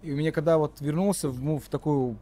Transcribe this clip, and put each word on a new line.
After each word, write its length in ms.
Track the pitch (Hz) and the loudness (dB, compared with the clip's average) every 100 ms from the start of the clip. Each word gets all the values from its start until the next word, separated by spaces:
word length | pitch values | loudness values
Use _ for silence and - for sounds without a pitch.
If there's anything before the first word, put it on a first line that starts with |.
и 100 | 170 | -4
у 40 | 139 | -2
меня 160 | 156 | 0
когда 260 | 156 156 160 | 0 2 4
вот 220 | 147 - | 2 -2
вернулся 480 | 143 156 196 185 147 | -4 0 0 0 -2
в 120 | 127 | -4
му-, 160 | 143 151 | -2 -2
в 100 | - | -4
такую 480 | 139 151 143 127 107 | -4 0 0 0 -4